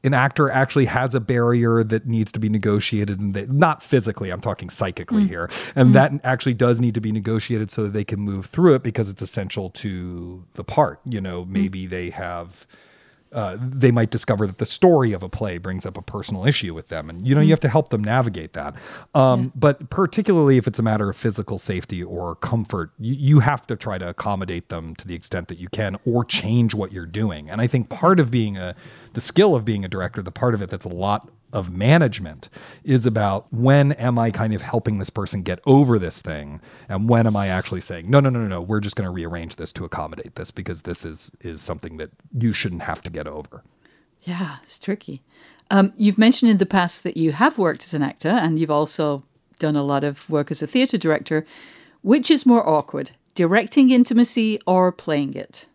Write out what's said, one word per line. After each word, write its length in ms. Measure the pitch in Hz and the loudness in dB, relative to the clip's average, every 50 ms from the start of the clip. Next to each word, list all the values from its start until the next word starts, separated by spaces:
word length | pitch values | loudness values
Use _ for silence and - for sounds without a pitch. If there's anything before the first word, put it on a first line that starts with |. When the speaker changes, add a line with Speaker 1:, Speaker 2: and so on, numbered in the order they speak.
| - | 2
Speaker 1:
an 80 | 135 143 | 2 2
actor 360 | 127 131 139 - - 147 135 | 4 2 2 2 2 2 2
actually 340 | 131 131 135 - - 147 131 | 4 2 2 2 2 2 2
has 320 | - - 127 131 131 120 | 2 2 0 0 0 -2
a 40 | 127 | -2
barrier 600 | 110 - 127 120 120 120 120 120 117 117 113 117 | 0 0 2 2 4 4 4 4 4 4 4 4
that 240 | 113 107 113 113 - | 2 2 0 -2 -2
needs 240 | 120 113 110 107 - | -2 0 0 0 -2
to 80 | - | -2
be 120 | 110 110 107 | -2 0 0
negotiated, 720 | 107 107 95 107 101 104 101 - - 104 104 104 101 92 | 0 0 2 2 2 2 0 0 -2 -2 -2 -2 -4 -4
and 120 | 104 101 95 | -4 -4 -4
they, 120 | 101 98 | -4 -4
not 340 | 127 131 143 160 165 151 - | -2 2 4 4 2 2 -2
physically, 500 | - - - 131 98 110 101 - 104 92 | -2 0 0 2 2 0 -6 -6 -8 -8
I'm 100 | 90 90 | -8 -6
talking 280 | - 113 92 - 98 87 | -4 -6 -6 -6 -6 -8
psychically 540 | - - - 95 90 - 87 - 233 214 202 | -4 -4 -4 -4 -4 -8 -8 -2 0 0 0
Speaker 2:
Mm. 60 | 185 | 0
Speaker 1:
here, 200 | 95 85 85 - - - - - - | -2 -6 -8 -8 -10 -12 -14 -6 2
and 140 | 139 127 127 | 6 6 8
Speaker 2:
Mm. 20 | 127 | 8
Speaker 1:
that 180 | 131 135 147 143 143 - | 6 6 4 0 -4 -2
actually 300 | 127 131 127 - 135 120 | -2 -2 0 0 -2 0
does 260 | 104 123 123 123 117 | 2 2 2 2 2
need 120 | 123 120 107 | 2 0 -2
to 40 | 117 | -2
be 120 | 107 110 107 | -4 -2 -4
negotiated 580 | 110 98 110 110 110 - - 120 107 107 101 | -4 -2 -2 -2 -2 -2 -2 -4 -4 -4 -4
so 120 | - - 107 | -4 -4 -4
that 100 | 101 101 | -4 -4
they 100 | 107 101 | -4 -4
can 160 | - 107 98 | -4 -6 -6
move 280 | 104 101 98 98 92 | -4 -6 -6 -6 -8
through 260 | - - 160 175 175 143 | -6 0 2 4 6 4
it 80 | 127 - | 4 2
because 260 | 120 107 - 110 98 | -4 -2 -2 -4 -4
it's 120 | 98 - | -4 -6
essential 480 | 113 - - 110 98 92 - 101 95 90 | -6 -4 -4 -4 -6 -6 -6 -8 -8 -8
to 760 | _ - - 104 92 90 90 90 87 87 87 87 90 90 90 _ _ | _ -8 -6 -6 -6 -6 -8 -8 -10 -10 -12 -12 -14 -16 -20 _ _
the 80 | - - | -14 -12
part. 340 | - - - 147 98 - - _ | -2 0 2 2 2 -2 -10 _
You 160 | 131 117 104 | -8 -6 -6
know, 240 | 95 92 90 87 90 | -6 -6 -6 -8 -8
Speaker 2:
Mm. 40 | 92 | -4
Speaker 1:
maybe 340 | 98 98 98 95 95 95 92 | -2 0 0 0 -2 -8 -8
they 240 | 90 92 90 90 87 | -8 -8 -8 -8 -8
have, 580 | - - 98 87 87 85 85 90 95 - - _ _ _ _ _ _ _ _ _ _ _ _ _ | -10 -10 -10 -8 -8 -10 -12 -14 -18 -20 -20 _ _ _ _ _ _ _ _ _ _ _ _ _
uh, 260 | - 120 107 95 92 107 | -6 -6 -6 -6 -6 -8
they 320 | 123 127 131 135 123 127 | -8 -8 0 4 4 6
might 200 | 120 120 113 110 | 6 6 2 0
discover 340 | - 117 - - 113 101 107 | 0 -2 0 0 0 0 0
that 140 | 98 92 - | -4 -2 -6
the 60 | 107 | -4
story 460 | - - - - 180 170 147 127 117 | -2 2 6 6 6 8 6 4 2
of 120 | 101 87 95 | -2 -4 -6
a 60 | 90 | -10
play 280 | - - 110 101 90 | -8 -6 -6 -6 -6
brings 300 | 87 87 95 92 92 - | -8 -8 -8 -8 -6 -8
up 100 | 92 90 | -8 -10
a 60 | 101 98 | -12 -16
personal 420 | - - 104 92 - 101 92 92 | -10 -10 -8 -6 -6 -6 0 0
issue 260 | 139 143 - - 87 | 0 0 0 -2 -6
with 180 | 80 80 - _ | -10 -12 -12 _
them. 200 | 82 80 76 78 | -10 -10 -10 -10
And, 180 | 82 87 101 | -12 -6 0
you 60 | 127 135 | 2 4
know, 80 | 151 | 6
you 60 | 151 | 6
Speaker 2:
Mm. 40 | 151 | 6
Speaker 1:
have 80 | 160 151 | 6 4
to 60 | - | 2
help 220 | 135 107 156 147 - | 2 2 2 0 2
them 140 | - 107 104 | -2 -2 -2
navigate 500 | 107 107 110 113 120 92 90 80 78 - | 0 0 0 0 -2 -4 -8 -12 -12 -12
that. 220 | - 71 73 - - - - - - - _ - | -10 -10 -10 -12 -14 -18 -18 -20 -20 -20 _ 2
Um, 300 | 147 131 131 127 123 123 | 4 4 4 4 2 0
Speaker 2:
Yeah. 40 | 131 _ | -4 _
Speaker 1:
but 340 | 127 135 147 139 - 143 - | 2 2 2 2 2 -6 -6
particularly 680 | - 185 190 165 - 220 208 - 190 165 151 139 135 | -2 -2 -2 0 0 -2 0 2 4 4 6 6 4
if 100 | 123 - | 4 2
it's 100 | - 101 | 0 -2
a 60 | - 113 | 0 0
matter 260 | 110 107 107 104 98 | 0 0 0 -2 -4
of 60 | 92 | -4
physical 400 | - - 113 101 - 101 - 104 | -2 -4 -2 -2 -2 -4 -6 -6
safety 460 | 92 - - 98 90 - - 95 87 87 | -6 -4 -4 -4 -6 -6 -6 -8 -8 -8
or 320 | - 87 85 90 85 82 | -8 -8 -8 -8 -8 -8
comfort, 560 | _ - - 120 117 101 - - 92 82 - _ - | _ -4 -2 -2 -2 -2 -2 -4 -6 -6 -8 _ -10
you, 160 | 107 113 139 | -6 -6 -4
you 240 | 135 147 135 151 147 | 0 4 6 6 6
have 260 | 107 135 143 123 _ | 6 4 0 -2 _
to 100 | - 120 | -8 -8
try 220 | 101 - 120 98 | -8 -6 -6 -6
to 100 | 92 92 87 | -6 -6 -8
accommodate 600 | 87 - - 107 101 95 95 92 90 85 - _ | -10 -6 -4 -4 -4 -4 -4 -6 -8 -8 -8 _
them 240 | 90 85 80 80 82 | -12 -12 -10 -12 -14
to 100 | - - | -14 -12
the 80 | 92 90 | -12 -10
extent 320 | 85 - - - 90 82 | -8 -6 -6 -6 -6 -8
that 100 | - 90 | -10 -14
you 100 | 82 87 90 | -14 -12 -10
can 280 | - - 110 98 92 101 _ | -6 -6 -4 -4 -6 -6 _
or 180 | 127 117 120 120 | 0 0 0 0
change 520 | - - - - 110 117 120 117 110 - | 0 -4 -4 -2 0 2 2 2 2 0
what 160 | 104 98 - 98 | -4 -6 -6 -8
you're 140 | 92 85 | -12 -12
doing. 420 | 82 85 104 110 107 85 76 73 76 | -8 -4 -4 -4 -4 -4 -8 -12 -10
And 100 | 85 110 | -4 -2
I 60 | 120 | -2
think 240 | 120 - 127 110 - | 0 0 -2 -2 -4
part 300 | - - - 175 190 180 | -6 0 2 4 4 4
of 100 | 147 113 | 4 2
being 260 | 120 123 110 107 98 | 2 0 0 -2 -4
a, 200 | 95 90 90 87 - - - - - - - - | -6 -8 -8 -10 -12 -18 -20 -20 -20 -20 -10 -4
the 80 | 120 | 0
skill 340 | - - - 170 202 208 160 | 0 2 4 6 6 6 4
of 100 | 123 107 | 2 2
being 180 | 113 107 101 95 | 0 -2 -2 -4
a 40 | |
director, 340 | 90 101 95 90 92 - - | -6 -4 -4 -4 -4 -6 -8
the 100 | 92 92 | -10 -10
part 220 | - - 127 123 117 | -6 -2 0 0 0
of 80 | 101 | 0
it 80 | 101 90 | -4 -6
that's 160 | - 95 - | -8 -10 -8
a 40 | 90 87 | -10 -6
lot 340 | 87 95 101 101 107 - - _ _ _ _ | -2 0 0 0 0 -2 -12 _ _ _ _
of 200 | - 107 92 87 | -6 -6 -6 -4
management 760 | 90 92 101 123 151 170 156 120 98 - 92 78 76 71 - - _ - - - - - _ | -6 0 4 4 6 6 4 2 0 -4 -10 -12 -14 -18 -20 -20 _ -20 -20 -20 -20 -12 _
is 220 | 147 135 123 110 | 2 2 4 4
about 400 | 123 110 107 104 101 95 101 - _ - | 2 2 2 0 0 0 -2 -6 _ -4
when 380 | 113 120 131 139 143 139 139 | 2 4 6 6 6 6 4
am 260 | 147 - 120 123 120 | 2 0 0 0 2
I 140 | 120 117 117 | 2 0 0
kind 240 | 101 - 113 110 107 | 0 -2 -2 -2 -2
of 80 | 95 - | -4 -6
helping 340 | - - 117 - 113 107 | -4 -4 -2 0 0 -2
this 140 | 98 95 - | -2 -4 -6
person 320 | _ 113 98 - - 98 87 | _ -6 -6 -4 -4 -6 -4
get 160 | - 90 87 _ | -6 -8 -4 _
over 320 | 143 131 139 143 127 120 104 | 6 6 6 8 6 4 2
this 200 | 90 80 - - | 2 -2 -6 -8
thing? 400 | - - 78 76 73 71 73 73 _ - - - - - | -8 -10 -10 -10 -10 -12 -16 -16 _ -20 -20 -20 -12 -8
And 180 | 104 95 107 | -4 -2 2
when 200 | 117 120 117 113 | 4 4 4 4
am 80 | 113 107 | 2 2
I 100 | 101 98 | 0 0
actually 340 | 95 92 92 - - - 90 | 0 -2 -2 -4 -4 -8 -8
saying, 280 | - - 92 85 82 92 | -8 -10 -10 -10 -2 4
"No, 100 | 131 143 | 4 6
no, 120 | 139 135 | 6 4
no, 80 | 127 120 | 2 0
no, 80 | 113 | -2
no, 120 | 101 92 87 | -4 -4 -6
we're 200 | 87 92 110 104 | -4 -2 -2 -2
just 160 | 101 101 - | -2 -2 -4
gonna 160 | - 101 90 | -4 -4 -4
rearrange 460 | 90 90 82 85 85 85 82 80 - | -6 -6 -6 -6 -8 -8 -10 -12 -12
this 140 | - 80 - - | -10 -10 -10 -8
to 120 | - 92 | -8 -10
accommodate 480 | 80 - - 78 78 82 - - - _ | -10 -8 -8 -8 -8 -10 -14 -16 -16 _
this 160 | - 80 - | -12 -12 -10
because 320 | - - 90 - 90 82 | -10 -10 -10 -10 -10 -10
this 240 | - 90 87 - - | -8 -4 -4 -4 -4
is, 240 | 82 78 - - - - _ | -4 -4 -6 -6 -6 -8 _
is 200 | - 90 80 78 | -14 -12 -10 -6
something 360 | - - 87 78 - 80 80 | -6 -6 -8 -8 -12 -14 -12
that 120 | 78 78 - _ _ _ _ - | -14 -14 -14 _ _ _ _ -6
you 180 | 123 117 113 101 | -2 0 0 0
shouldn't 280 | - - 101 90 82 | 0 -4 -4 -6 -6
have 220 | - - 82 - _ | -8 -8 -10 -8 _
to 80 | 87 | -12
get 160 | 82 78 76 | -12 -10 -12
over"? 340 | 76 73 76 73 - - - _ _ _ _ _ _ _ _ _ _ _ _ _ | -10 -12 -14 -14 -16 -20 -20 _ _ _ _ _ _ _ _ _ _ _ _ _
Speaker 2:
Yeah, 320 | 180 175 175 190 156 139 127 _ | -10 -8 -6 -6 -8 -8 -16 _
it's 160 | _ - - | _ -20 -12
tricky. 420 | - - 190 - - - 139 135 _ _ _ _ _ _ _ _ _ _ | -8 -8 -8 -8 -8 -16 -16 -16 _ _ _ _ _ _ _ _ _ _
Um, 240 | 196 196 196 196 - | 4 4 4 4 2
you've 220 | - 220 208 190 | 2 2 2 4
mentioned 320 | 214 220 233 262 - - 233 | 6 4 4 4 4 4 4
in 80 | 214 | 4
the 80 | 185 190 | 4 2
past 380 | 185 - 196 175 170 - - - | 2 2 0 0 0 -4 -8 -8
that 140 | 180 - | -8 -4
you 160 | 165 165 160 139 | 0 0 0 2
have 260 | 151 233 311 311 240 | 2 2 2 2 2
worked 240 | 190 170 147 - - | 0 0 0 -4 -8
as 100 | - - | -8 -4
an 80 | 147 | -2
actor 280 | 139 135 - _ - 156 | -4 -4 -4 _ -2 0
and 280 | 208 247 165 170 160 | 0 2 2 0 0
you've 140 | 156 165 151 | 0 0 0
also 500 | 151 147 151 147 - - 156 147 143 135 127 _ _ _ _ _ _ _ | 0 0 0 -2 -2 -2 -2 -2 -2 -4 _ _ _ _ _ _ _ _
done 160 | - 156 151 | -2 0 0
a 80 | 147 139 | 0 0
lot 200 | 143 139 139 139 | 0 0 0 0
of 240 | 147 139 - - - | -2 -4 -6 -6 -2
work 180 | 160 147 143 - | -2 -2 0 -2
as 140 | 156 - 151 | -4 -6 -6
a 40 | |
theatre 300 | 147 - 247 262 254 - | -2 0 0 2 2 0
director. 480 | 196 - - 156 143 139 - 160 156 156 _ - - - - - - _ _ _ _ | 0 2 2 0 0 0 -2 -2 -2 -2 _ -20 -20 -20 -20 -20 -20 _ _ _ _
Which 300 | - 190 247 294 247 - | 2 4 4 4 4 0
is 160 | 320 269 - | -2 2 4
more 200 | 254 240 240 - | 4 4 4 4
awkward, 440 | - 156 151 - - - 143 139 - _ _ _ _ _ | 2 0 0 -2 -4 -8 -8 -8 -8 _ _ _ _ _
directing 560 | - 175 165 190 226 233 220 - 294 269 254 | 0 2 2 2 2 0 2 4 6 6 8
intimacy 680 | 262 247 247 - 247 233 247 - - 247 220 220 214 - _ | 8 6 4 4 4 2 2 4 2 -2 0 0 -2 -4 _
or 260 | - 185 185 185 180 | 2 4 4 4 2
playing 440 | 180 - - - 156 143 143 135 - | 0 -4 -4 -2 -2 -2 -2 -4 -6
it? 320 | - - _ - - - _ | -10 -14 _ -18 -20 -20 _